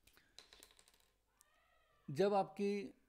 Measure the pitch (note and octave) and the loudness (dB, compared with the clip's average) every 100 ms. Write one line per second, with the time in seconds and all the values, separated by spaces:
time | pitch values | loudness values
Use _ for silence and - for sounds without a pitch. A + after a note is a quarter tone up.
0 | _ - _ - - - - - - _ | _ -20 _ -20 -20 -20 -20 -20 -20 _
1 | _ _ _ _ _ _ _ _ _ _ | _ _ _ _ _ _ _ _ _ _
2 | - C#3+ G3 G3+ F#3 - G3+ G3+ G3 - | -6 0 2 4 0 -2 -2 -2 -4 -12